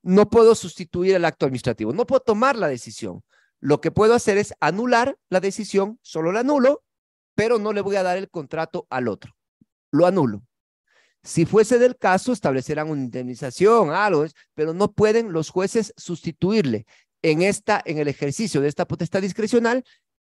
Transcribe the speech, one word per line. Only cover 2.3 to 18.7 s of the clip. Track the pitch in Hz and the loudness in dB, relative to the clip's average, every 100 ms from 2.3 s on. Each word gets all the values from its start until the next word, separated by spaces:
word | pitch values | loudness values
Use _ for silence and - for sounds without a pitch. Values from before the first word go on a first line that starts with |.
| 208 262 240 | 0 0 0
la | 160 | -2
decisión. | 123 - - 107 90 - _ _ _ | -4 -10 -12 -10 -10 -16 _ _ _
Lo | 139 147 | -2 0
que | 165 | 0
puedo | 170 214 | 2 2
hacer | 233 - 202 | 2 2 0
es | 208 - | -2 -2
anular | 151 185 247 240 262 - - | -2 -2 0 0 0 -4 -4
la | 185 | -2
decisión, | 190 190 202 196 196 233 | -2 -6 -4 -2 -2 -6
solo | - 160 160 | -10 -6 -2
la | 208 | 0
anulo, | 254 294 247 294 _ _ _ _ _ | 0 2 2 2 _ _ _ _ _
pero | - 220 233 | -2 0 0
no | 208 | -2
le | 208 | -4
voy | 196 196 | -2 -2
a | |
dar | 185 185 | -2 -2
el | 196 | -6
contrato | 170 139 160 160 185 - | -12 -10 -8 -6 -8 -8
al | 127 120 | -4 -4
otro. | 95 - _ _ _ _ _ _ | -6 -10 _ _ _ _ _ _
Lo | 143 175 | 2 4
anulo. | 190 127 101 - _ _ _ _ _ _ _ | 4 0 -2 -12 _ _ _ _ _ _ _
Si | - - 165 | -6 -2 2
fuese | 214 214 247 | 2 4 4
del | 247 247 | 4 2
caso, | 202 185 - | 0 0 0
establecerán | 240 156 131 123 151 156 | -2 -2 -2 -4 -6 -4
una | 147 | -6
indemnización, | 127 127 123 123 139 - 196 233 160 | -6 -8 -10 -10 -10 0 4 4 2
algo, | 170 208 156 156 - _ | 0 0 0 0 -6 _
pero | - 156 | -6 -4
no | 170 202 | -2 -2
pueden | 208 214 226 226 | 2 2 2 0
los | 160 151 | -4 -4
jueces | 180 190 226 208 - | -4 -2 -2 -4 -8
sustituirle | - 170 - - 175 220 147 110 - _ _ _ | -12 -10 -10 -4 0 0 0 -2 -8 _ _ _
en | 165 156 | 0 2
esta, | 190 196 - 208 | 0 0 -2 -2
en | - 151 | -2 -4
el | 143 | -4
ejercicio | 135 143 139 214 143 | -2 -4 -4 -2 0
de | |
esta | 143 | 0